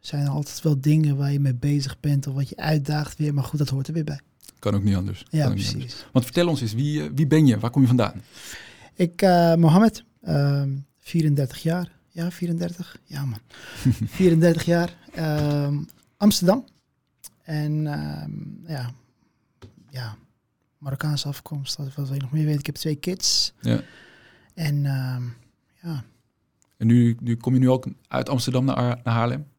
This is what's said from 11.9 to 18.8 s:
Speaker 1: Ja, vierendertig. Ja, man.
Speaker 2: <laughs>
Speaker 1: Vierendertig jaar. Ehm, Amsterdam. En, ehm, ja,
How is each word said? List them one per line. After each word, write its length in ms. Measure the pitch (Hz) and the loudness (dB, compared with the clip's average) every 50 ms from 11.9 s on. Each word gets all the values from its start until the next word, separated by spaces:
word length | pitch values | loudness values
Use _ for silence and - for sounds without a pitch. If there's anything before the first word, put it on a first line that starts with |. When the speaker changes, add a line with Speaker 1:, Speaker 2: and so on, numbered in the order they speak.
| _ _ _ _ | _ _ _ _
Speaker 1:
Ja, 220 | _ 165 170 175 | _ -6 -6 -6
vierendertig. 680 | 175 - 180 170 170 165 175 175 175 175 180 - - - _ | -6 -6 -6 -4 -4 -4 -4 -6 -8 -10 -14 -16 -16 -20 _
Ja, 200 | _ - 143 139 | _ -10 -8 -6
man. 140 | 131 113 104 _ _ - - - - - - - | -6 -8 -8 _ _ -20 -20 -20 -18 -16 -2 0
Speaker 2:
<laughs> 360 | 135 - - - - - - | 0 0 0 -2 -8 -2 2
Speaker 1:
Vierendertig 460 | 190 180 165 165 160 175 165 165 - | 4 4 4 6 4 4 2 2 0
jaar. 320 | - 170 170 175 175 - _ _ - - | 0 0 0 0 -2 -6 _ _ -18 -10
Ehm, 640 | - 160 156 151 151 147 147 147 147 143 143 147 143 151 - - _ _ _ _ | -6 -4 -4 -2 0 0 0 0 0 0 -2 -2 -4 -6 -10 -16 _ _ _ _
Amsterdam. 480 | _ 202 214 214 - 180 170 196 269 - - _ _ _ _ _ _ _ _ _ _ _ - _ _ _ | _ 2 4 4 4 4 2 2 2 0 -10 _ _ _ _ _ _ _ _ _ _ _ -20 _ _ _
En, 440 | - 156 151 151 147 151 151 156 | -8 -6 -4 -4 -2 -2 -2 -2
ehm, 440 | 151 147 147 147 151 147 151 151 151 - - - - - - - 165 160 | -4 -4 -6 -6 -8 -8 -10 -10 -10 -10 -12 -12 -14 -16 -18 -12 -10 -10
ja, 180 | 135 | -8